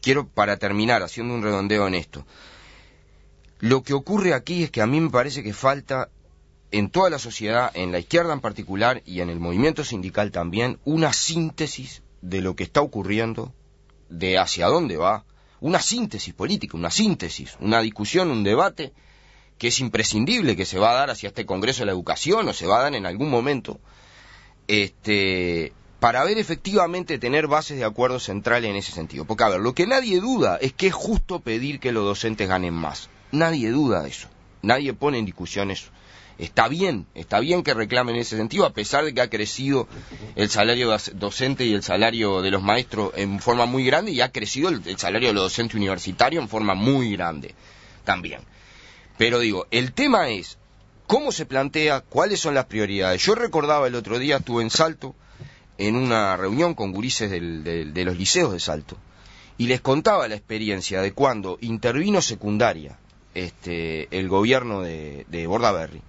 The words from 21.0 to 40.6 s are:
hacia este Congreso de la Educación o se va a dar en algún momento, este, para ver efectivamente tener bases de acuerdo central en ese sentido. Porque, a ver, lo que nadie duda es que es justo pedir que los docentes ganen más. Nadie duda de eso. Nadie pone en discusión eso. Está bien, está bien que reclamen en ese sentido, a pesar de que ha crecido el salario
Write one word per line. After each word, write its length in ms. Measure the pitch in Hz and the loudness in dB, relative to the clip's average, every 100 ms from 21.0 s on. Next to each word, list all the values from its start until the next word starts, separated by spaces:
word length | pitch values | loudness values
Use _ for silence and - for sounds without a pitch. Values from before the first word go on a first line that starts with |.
| 139 | 0
hacia 200 | 117 101 | -4 -8
este 160 | 107 98 | -10 -6
Congreso 340 | 95 107 120 | -2 -2 -2
de 80 | 110 | -2
la 40 | |
Educación 540 | 92 80 80 147 208 196 | -2 -2 -4 0 0 0
o 60 | |
se 140 | - 85 | -2 2
va 120 | 107 | 4
a 40 | |
dar 100 | 135 | 4
en 120 | 135 95 | 0 -6
algún 240 | 90 151 | -4 0
momento, 500 | 123 127 139 - - - - - - - - - _ _ | 0 2 -2 -4 -14 -16 -20 -20 -20 -20 -20 -20 _ _
este, 1040 | 104 98 - - 104 95 92 87 85 78 - - - | 0 0 -4 0 2 2 2 0 0 -4 -8 -20 0
para 240 | 120 120 | 2 4
ver 140 | 156 220 | 2 0
efectivamente 800 | 214 165 - 202 175 180 175 147 | -2 -4 0 2 2 0 -4 -4
tener 300 | 120 143 156 | 0 0 2
bases 300 | 151 147 143 | 0 0 -2
de 80 | 113 | -2
acuerdo 340 | 104 127 127 | 2 0 0
central 460 | - 101 101 120 113 | -4 -4 0 0 0
en 100 | 101 | -4
ese 160 | 98 | -6
sentido. 340 | - 82 67 73 | -8 -10 -8 -6
Porque, 180 | 110 | 2
a 60 | 113 | 4
ver, 120 | 92 | 4
lo 120 | 107 | 0
que 140 | 120 180 | 0 2
nadie 320 | 269 254 180 | 2 2 0
duda 380 | 208 262 117 85 | 2 2 2 2
es 160 | 135 | -2
que 140 | - 190 | 0 0
es 60 | |
justo 460 | - - 220 - 180 | 0 -2 0 0 -4
pedir 400 | - 113 135 143 | -4 -4 -4 -4
que 120 | 131 | -2
los 120 | 117 | 0
docentes 440 | 101 101 113 110 101 | 0 0 -2 -2 0
ganen 260 | 92 90 | 0 0
más. 360 | 85 78 73 - - - | -2 -4 -6 -14 -20 -6
Nadie 400 | 143 165 160 110 | 0 2 2 2
duda 320 | 127 143 95 | 2 4 2
de 60 | 71 | 0
eso. 180 | - - - - - | -10 -16 -20 -20 -6
Nadie 320 | 98 123 143 | 2 2 2
pone 260 | 113 143 135 | -2 0 0
en 60 | 104 | -4
discusión 460 | 85 87 - 101 | -6 -8 -4 -4
eso. 180 | 95 - - - - - - | -4 -10 -20 -20 -20 -20 -14
Está 300 | 85 - 113 | -4 2 2
bien, 380 | 156 190 120 - - | 2 0 -2 -6 -14
está 240 | 85 104 | -2 0
bien 240 | 131 175 | 2 0
que 100 | 151 | 2
reclamen 420 | 117 110 123 123 117 | 0 2 0 0 -2
en 60 | |
ese 140 | 120 110 | -4 -4
sentido, 300 | 110 - 170 | -2 2 2
a 80 | |
pesar 320 | - 107 139 151 | 2 0 0 0
de 80 | |
que 80 | 127 | 0
ha 80 | 123 | 0
crecido 580 | 107 107 - 135 139 117 - - - - - | 0 -4 -4 0 0 0 -10 -16 -16 -14 -2
el 140 | 104 | 0
salario 400 | 107 | 4